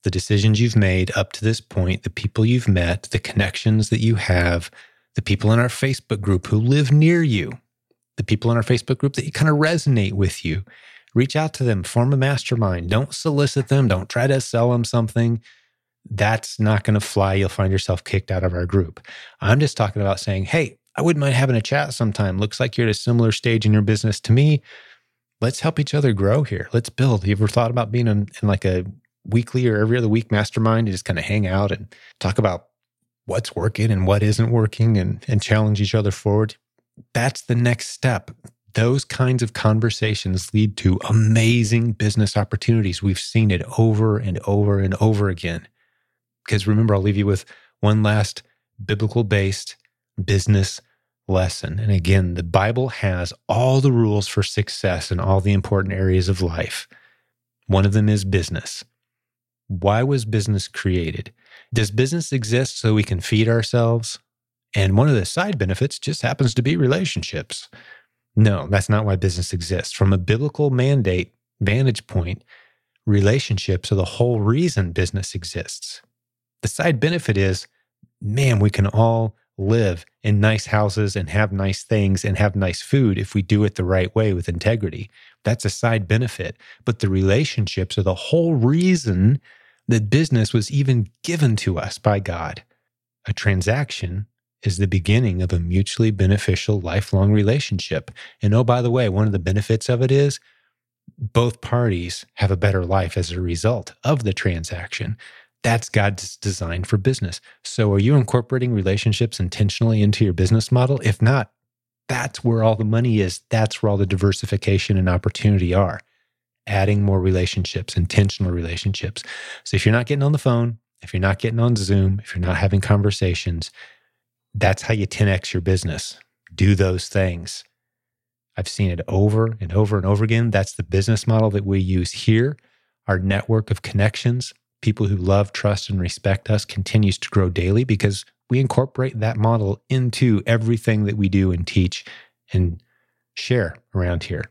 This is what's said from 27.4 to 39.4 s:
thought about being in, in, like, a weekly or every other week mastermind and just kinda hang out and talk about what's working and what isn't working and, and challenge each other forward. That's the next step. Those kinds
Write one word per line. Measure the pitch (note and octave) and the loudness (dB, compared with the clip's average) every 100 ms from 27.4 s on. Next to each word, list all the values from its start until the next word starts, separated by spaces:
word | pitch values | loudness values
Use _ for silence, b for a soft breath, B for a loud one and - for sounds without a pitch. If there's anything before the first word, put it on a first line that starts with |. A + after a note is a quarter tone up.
| G#2+ | 2
thought | B2 A#2 | 2 0
about | A#2+ A2 | -2 -2
being | A#2+ A#2 | 0 0
in, | G#2 G2+ - | 0 -2 -4
in, | G#2 | -2
like, | G2 | 0
a | F#2+ F2+ F#2 - _ _ - | 0 -2 -4 -14 _ _ -2
weekly | A2 A#2 B2+ B2 | -2 0 0 0
or | G#2+ | 2
every | A2 B2 | 2 2
other | A#2 | 2
week | A2 A2 | 0 0
mastermind | G#2 G#2 - A2 A2+ A2+ | -2 0 0 2 2 0
and | |
just | F#2 - | -4 -4
kinda | F2 | -4
hang | - G#2 G2 | -2 -2 0
out | F#2+ G2+ | 0 0
and | G2 G2+ B B B | -4 -8 B B B
talk | F#2 G#2+ | -4 0
about | G#2+ F2 _ _ _ _ _ _ - | 0 -2 _ _ _ _ _ _ -6
what's | F#2+ A2+ - | -6 -4 -4
working | E2+ - A2 | -4 -2 0
and | G2+ F#2 | 2 2
what | G2+ | 2
isn't | G#2+ G#2 A2+ | 2 2 2
working | A#2 G#2+ - A2+ G#2+ | 2 0 2 2 2
and, | F#2 G2 - | 0 -4 -2
and | G#2+ | -2
challenge | - G#2+ G#2+ G2+ | 2 2 2 0
each | G2+ A2 | 0 0
other | G2+ | -2
forward. | F#2 G#2+ G#2 A2 - _ _ _ - - | -2 -2 0 -2 -6 _ _ _ -20 -8
That's | B2 B2 - | -2 -2 -4
the | - A#2+ | -4 0
next | A#2+ A#2 - | 2 0 -6
step. | - C3 G#2+ - - - _ _ | -4 -2 -2 -6 -20 -20 _ _
Those | - A#2 C3+ - | 0 0 0 -4
kinds | - B2+ B2+ | -2 0 0